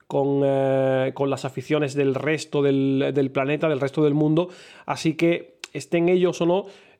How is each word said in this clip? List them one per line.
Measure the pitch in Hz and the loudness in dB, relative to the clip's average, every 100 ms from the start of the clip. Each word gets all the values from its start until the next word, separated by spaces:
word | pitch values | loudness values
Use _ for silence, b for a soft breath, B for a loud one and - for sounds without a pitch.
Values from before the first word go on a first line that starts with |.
| _ | _
con, | 143 139 143 | -2 0 2
eh, | 139 135 135 135 135 131 131 | 2 2 2 2 2 0 -2
con | 131 139 | -2 -2
las | 131 | -2
aficiones | 139 131 123 151 147 | -6 -10 -2 -2 -2
del | 135 139 | 0 0
resto | 131 135 156 - 147 | 0 -2 -4 -2 0
del, | 139 139 135 135 139 | 2 2 2 0 0
del | 139 135 | 0 0
planeta, | 135 135 147 160 | -2 -2 0 0
del | 139 | 0
resto | 135 143 | -2 0
del | 151 | 2
mundo. | 151 151 156 180 B B B - | 2 2 2 -2 B B B -8
Así | 135 165 | -4 -2
que | 156 170 170 - _ - | 0 0 0 -4 _ -14
estén | 147 - 170 170 | -12 -4 0 2
ellos | 185 180 170 | 2 2 0
o | 170 | 0
no, | 185 202 B B | 0 -2 B B